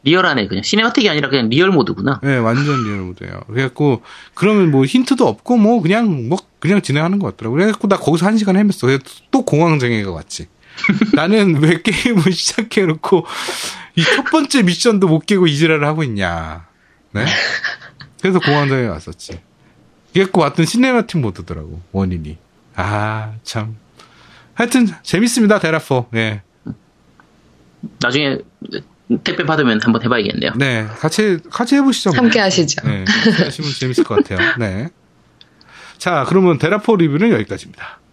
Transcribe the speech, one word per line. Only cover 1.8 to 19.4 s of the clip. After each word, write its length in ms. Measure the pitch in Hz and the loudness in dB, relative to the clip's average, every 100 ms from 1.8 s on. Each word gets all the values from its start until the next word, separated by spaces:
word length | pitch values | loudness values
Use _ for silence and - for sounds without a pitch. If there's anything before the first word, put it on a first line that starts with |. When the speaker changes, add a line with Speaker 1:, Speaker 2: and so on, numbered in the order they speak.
| 113 101 113 135 | 0 -2 -4 -2
Speaker 2:
네, 140 | 139 131 | -2 0
완전 480 | 113 120 147 139 | 2 0 0 -2
리얼 140 | 107 101 | -4 -6
모드예요. 400 | 92 90 92 92 - | -8 -12 -14 -14 -8
그래갖고 560 | 113 135 - 147 120 - - - | -4 -4 0 0 0 -6 -20 -20
그러면 360 | - 190 214 175 | -2 2 4 4
뭐 140 | 147 | 4
힌트도 420 | 135 254 254 247 180 | 4 2 2 2 2
없고, 300 | 104 - 247 | 0 0 2
뭐 240 | 208 233 | 4 4
그냥, 480 | 160 208 226 147 117 | 2 2 0 -2 -2
뭐 80 | 185 _ _ | -4 _ _
그냥 220 | 151 202 | 0 0
진행하는 360 | - 139 165 202 | 2 -2 0 -2
것 100 | 143 | -4
같더라고. 280 | - 110 139 | -6 -4 0
그래갖고 320 | 208 208 202 | 0 0 0
나 80 | 185 | 2
거기서 300 | - 165 185 | 2 2 2
한 100 | 220 | 2
시간 180 | 202 185 | 2 2
헤맸어. 240 | 208 - | 2 2
그래서 200 | 123 135 - - _ | 0 0 -4 -20 _
또 140 | 269 - | 0 2
공황장애가 640 | 147 170 156 123 113 98 | 2 4 2 0 -2 -2
왔지. 380 | 82 - - - _ _ - | -8 -12 -14 -16 _ _ -6
<laughs> 380 | - 185 214 | -2 0 2
"나는 480 | - 165 220 202 147 | 2 2 2 4 4
왜 180 | 156 165 | 4 2
게임을 500 | 220 - 254 214 165 | 0 0 0 2 2
시작해놓고 920 | 170 - - 214 - 185 156 - 180 - - - - - - - - | 0 -4 -4 -2 0 0 -2 0 0 0 -10 -10 -8 -10 -12 -6 -2
이 60 | |
첫 220 | 160 - | 2 0
번째 380 | - 320 285 269 | 2 0 2 2
미션도 420 | 180 175 240 208 185 | 2 2 2 4 4
못 160 | 156 | 2
깨고 220 | - 202 175 | 2 2 4
이 100 | 143 | 4
지랄을 300 | 165 156 147 | 2 2 0
하고 160 | 156 | -2
있냐." 640 | 143 104 90 85 80 80 82 _ _ _ _ | -4 -2 -2 -4 -8 -12 -18 _ _ _ _
네? 120 | 101 139 - - - - - - _ - - | -4 -2 -2 -4 -6 -8 -10 -18 _ -20 -4
그래서 200 | 190 185 | 0 0
공황장애가 520 | 147 147 139 131 117 | 2 0 0 0 -2
왔었지. 480 | 80 82 78 - 87 | -6 -12 -18 -16 -18